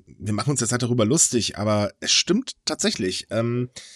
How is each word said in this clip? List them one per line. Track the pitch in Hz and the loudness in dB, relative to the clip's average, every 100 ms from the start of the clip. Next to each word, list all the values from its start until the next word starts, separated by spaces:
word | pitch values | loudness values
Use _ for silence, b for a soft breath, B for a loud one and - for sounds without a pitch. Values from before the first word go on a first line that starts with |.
| - | -14
wir | - 92 | -10 -4
machen | 107 123 | -2 0
uns | 139 | 0
jetzt | 117 | 0
halt | 117 | 0
darüber | 117 123 107 | 0 2 4
lustig, | 160 - 120 - - | 4 4 2 -2 -2
aber | 107 104 101 - | 0 2 0 -4
es | - | 0
stimmt | - - 202 - - | 2 2 0 0 -6
tatsächlich. | - 156 190 - 95 90 - | -6 -2 -2 0 -2 -4 -4
Ähm, | 110 117 123 123 B B | -2 0 -2 -4 B B